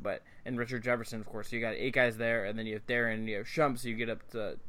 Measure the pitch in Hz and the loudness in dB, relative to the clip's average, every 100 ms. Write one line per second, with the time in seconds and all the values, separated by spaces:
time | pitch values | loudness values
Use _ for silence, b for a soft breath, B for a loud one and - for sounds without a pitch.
0 | 101 90 - B - 120 117 123 120 120 | -2 -4 -6 B -4 -2 -2 -2 0 0
1 | 113 113 107 110 107 117 113 107 135 131 | 0 -6 -6 -6 -4 -2 -2 0 2 4
2 | 123 110 117 117 98 110 110 107 - 120 | 4 4 2 2 2 -2 -2 -2 0 2
3 | 117 110 110 101 113 - 143 120 123 113 | 2 2 0 -2 -2 2 4 4 -2 0
4 | 113 110 - 117 101 - | 0 -2 -4 -4 -4 -4